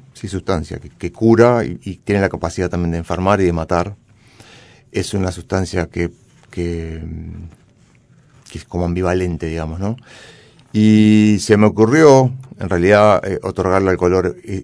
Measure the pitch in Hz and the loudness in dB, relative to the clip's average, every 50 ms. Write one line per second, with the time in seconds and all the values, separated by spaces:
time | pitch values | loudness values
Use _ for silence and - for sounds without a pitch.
0 | - _ _ - - 95 98 92 - - - 80 78 - - - - - - _ | -20 _ _ -16 -12 -10 -10 -8 -4 -4 -4 -4 -4 -8 -12 -14 -14 -18 -14 _
1 | - 85 - - 110 113 113 107 117 120 123 117 107 69 87 - - 98 90 - | -12 -12 -4 0 2 4 6 6 6 4 4 2 -2 -4 -8 -10 -12 -14 -14 -10
2 | _ - 101 101 98 95 - - - 85 - - 90 87 - 87 87 85 85 82 | _ -2 0 0 0 -2 -2 -6 -8 -8 -4 -4 -4 -4 -4 -4 -4 -4 -4 -6
3 | 80 - 87 82 92 95 104 101 95 87 85 82 80 - 90 85 87 104 107 - | -6 -6 -6 -2 0 0 2 2 2 0 0 -2 -4 -2 -2 -2 -2 -4 -10 -16
4 | _ _ _ _ _ _ _ - - - - - - _ _ _ _ _ - 98 | _ _ _ _ _ _ _ -20 -20 -20 -20 -20 -20 _ _ _ _ _ -8 -8
5 | 87 - - 98 95 92 87 - - - 98 95 95 87 - 90 87 85 - 85 | -6 -6 -6 -4 -4 -6 -6 -10 -10 -6 -6 -6 -6 -4 -4 -6 -6 -4 -4 -6
6 | 85 82 - _ _ _ _ _ _ _ - 92 87 87 85 85 82 82 80 82 | -6 -6 -8 _ _ _ _ _ _ _ -10 -8 -6 -6 -6 -8 -8 -10 -12 -12
7 | 82 80 82 80 82 82 82 82 85 82 - _ _ _ _ _ _ _ _ _ | -12 -12 -14 -14 -14 -14 -16 -16 -18 -18 -20 _ _ _ _ _ _ _ _ _
8 | _ _ _ _ _ _ _ _ _ - - 85 - _ - 87 90 85 87 92 | _ _ _ _ _ _ _ _ _ -18 -18 -18 -14 _ -8 -6 -4 -4 -4 -4
9 | 92 87 90 92 92 90 85 76 87 80 80 82 80 80 80 92 98 104 117 127 | -2 -2 -2 -2 -4 -4 -6 -6 -8 -8 -6 -8 -8 -8 -8 -8 -8 -8 -8 -10
10 | - - - - - - - - _ _ _ _ _ _ - 107 107 110 110 110 | -14 -20 -20 -20 -20 -20 -20 -20 _ _ _ _ _ _ 0 2 4 4 6 6
11 | 107 107 107 107 107 107 104 95 - - 107 101 107 104 87 101 110 110 127 160 | 6 6 4 4 4 4 2 0 2 2 4 4 4 2 4 2 2 4 4 6
12 | 160 147 135 135 131 127 131 - - - - - 92 87 92 87 87 95 104 104 | 6 6 6 6 4 2 -2 -8 -14 -20 -12 -12 -6 -4 -2 0 2 4 4 6
13 | 104 107 101 - - 98 95 - - 95 92 98 90 92 92 95 98 92 90 87 | 6 4 4 2 0 -4 -6 -6 -6 -6 -4 -4 -2 0 0 2 2 0 0 2
14 | 92 90 92 92 90 90 - - - - - 95 | 2 2 2 2 0 -2 -6 -8 -12 -12 -10 -10